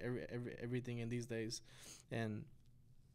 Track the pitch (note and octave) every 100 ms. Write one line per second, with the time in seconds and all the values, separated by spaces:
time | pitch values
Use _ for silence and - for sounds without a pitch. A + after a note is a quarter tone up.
0 | A#2+ B2 D2+ A#2+ A#2+ - A#2+ B2+ B2 A#2+
1 | A#2 B2 A#2 A2+ A2+ B2+ - - - -
2 | - A#2+ A2+ G#2+ - - - - - -
3 | -